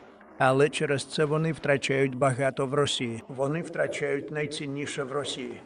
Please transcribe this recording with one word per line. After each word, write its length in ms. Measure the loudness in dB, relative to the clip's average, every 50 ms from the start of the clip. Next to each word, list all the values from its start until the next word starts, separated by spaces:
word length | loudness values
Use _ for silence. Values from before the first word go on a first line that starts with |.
| -20 -20 -20 -20 -20 -10 -2 2
Але 300 | 4 4 6 6 4 4
через 360 | 2 0 0 0 0 -2 -2
це 200 | -4 -2 0 0
вони 280 | 2 2 2 0 0
втрачають 640 | -2 -2 0 2 2 2 2 2 2 4 2 2 2
багато 520 | 2 2 2 4 2 0 0 0 0 -2
в 80 | 0 2
Росії. 480 | 2 2 2 0 -2 -2 -4 -4 -6 -10 -8
Вони 340 | -4 -2 -2 0 0 -2
втрачають 680 | -4 -4 -2 -2 -2 -2 -2 -2 -2 -2 -2 -2 -4 -4
найцінніше 760 | -4 -4 -4 -4 -6 -6 -6 -6 -6 -6 -6 -6 -6 -6 -6
в 80 | -4
Росії. 480 | -4 -4 -4 -4 -6 -8 -8 -10 -10 -12 -16